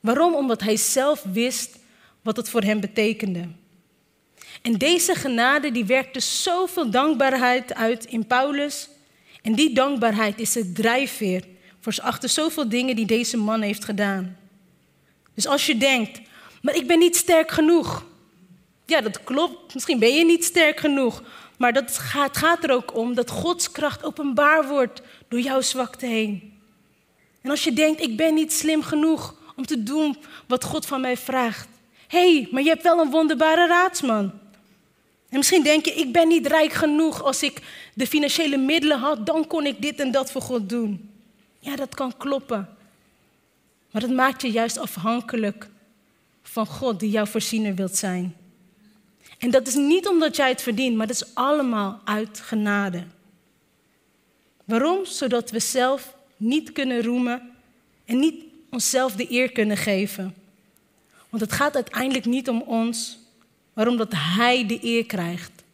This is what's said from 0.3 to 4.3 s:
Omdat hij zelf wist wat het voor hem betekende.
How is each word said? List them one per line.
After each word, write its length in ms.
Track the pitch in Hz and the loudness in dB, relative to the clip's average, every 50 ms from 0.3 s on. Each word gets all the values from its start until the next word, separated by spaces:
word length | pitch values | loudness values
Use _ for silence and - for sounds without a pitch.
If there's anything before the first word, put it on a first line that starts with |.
| 330 | 4
Omdat 260 | 285 277 262 233 220 | 2 0 0 -2 -2
hij 160 | 190 220 214 | 0 0 0
zelf 460 | 214 - - - 269 262 285 302 285 - 196 185 | 0 0 0 0 2 2 2 0 0 -2 -6 -2
wist 460 | 208 240 254 247 - - - - - _ _ _ _ _ _ _ _ _ | 0 0 0 -2 -6 -10 -10 -14 -20 _ _ _ _ _ _ _ _ _
wat 140 | 220 214 | -4 -4
het 120 | 240 226 - | -4 -4 -2
voor 140 | - 233 202 | -2 0 2
hem 180 | 202 214 214 | 2 0 0
betekende. 680 | 196 196 - - 214 214 220 220 - 202 180 170 175 175 165 - _ _ _ _ _ _ _ _ _ _ _ _ _ _ | -2 -4 -2 0 0 0 0 -2 -4 -4 -4 -6 -8 -10 -14 -18 _ _ _ _ _ _ _ _ _ _ _ _ _ _